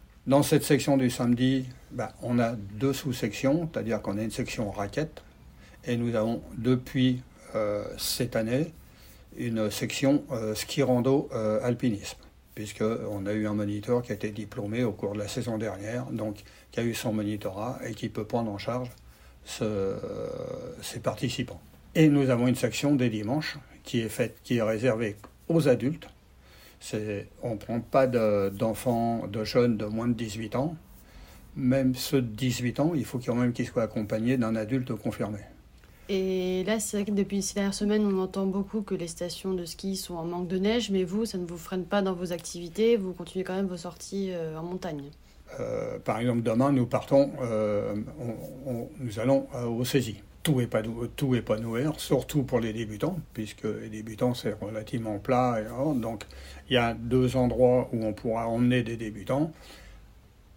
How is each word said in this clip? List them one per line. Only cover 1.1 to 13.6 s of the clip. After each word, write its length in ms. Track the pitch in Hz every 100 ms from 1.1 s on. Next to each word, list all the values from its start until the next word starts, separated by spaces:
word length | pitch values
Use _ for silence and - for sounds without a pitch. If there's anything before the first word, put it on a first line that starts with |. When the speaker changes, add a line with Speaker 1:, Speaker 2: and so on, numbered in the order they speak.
Speaker 1:
samedi, 560 | 123 120 120 131 135 127 - -
ben, 180 | 123 107 -
on 160 | 120 120
a 140 | 117
deux 380 | 120 98 107 135
sous-sections, 760 | 139 139 123 113 - 131 160 160
c'est-à-dire 300 | 113 107 107
qu'on 160 | - 101
a 60 |
une 80 | 113
section 400 | - 113 - 104
raquette 500 | 95 101 - 160 - - - - - - - -
et 120 | 120
nous 180 | 117 117
avons 260 | 113 123 - -
depuis, 640 | 117 127 - 135 127 123 - - -
euh, 320 | 110 104 104 104 -
cette 360 | - - 120 113
année 380 | 110 127 165 - - - - - - -
une 320 | 120 113 107
section, 540 | - 123 - 135 143 -
euh, 240 | 123 107 107
ski 260 | - -
rando, 480 | 127 123 127 135 - 117
euh, 240 | 110 107
alpinisme, 560 | 123 120 127 101 - - - - - -
puisqu'on 720 | 107 - 110 113 107 101 98
a 60 |
eu 120 | 107 107
un 80 |
moniteur 480 | 104